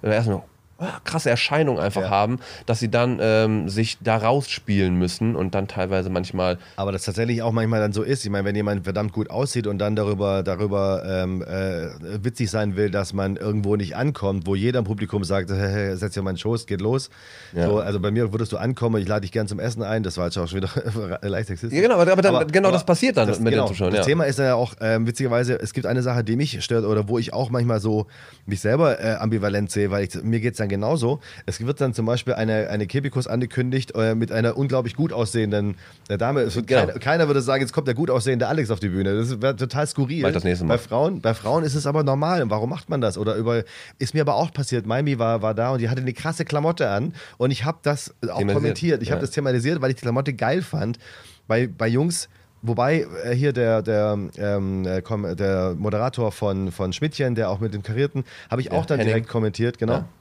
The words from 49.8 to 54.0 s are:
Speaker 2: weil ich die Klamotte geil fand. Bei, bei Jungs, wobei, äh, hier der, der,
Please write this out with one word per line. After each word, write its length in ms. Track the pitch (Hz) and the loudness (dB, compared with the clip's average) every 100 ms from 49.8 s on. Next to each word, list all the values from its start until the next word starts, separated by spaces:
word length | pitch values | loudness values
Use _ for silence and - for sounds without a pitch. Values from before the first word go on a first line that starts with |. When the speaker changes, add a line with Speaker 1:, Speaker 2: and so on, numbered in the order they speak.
Speaker 2:
weil 80 | 131 | 0
ich 60 | 131 | -2
die 40 | |
Klamotte 300 | 123 120 139 | 0 0 0
geil 280 | 123 113 180 | -2 0 0
fand. 380 | - 156 107 120 - - - - - | -2 -4 -4 -4 -10 -20 -20 -20 0
Bei, 200 | 113 123 | 0 0
bei 200 | 90 113 | 0 0
Jungs, 420 | 120 165 170 - - _ _ | 2 2 -2 -8 -16 _ _
wobei, 460 | 117 117 127 160 - 85 | -2 2 2 2 0 -6
äh, 100 | 110 | -2
hier 200 | 120 143 | 2 2
der, 280 | 123 113 110 | 2 4 4
der, 360 | 107 107 | 4 2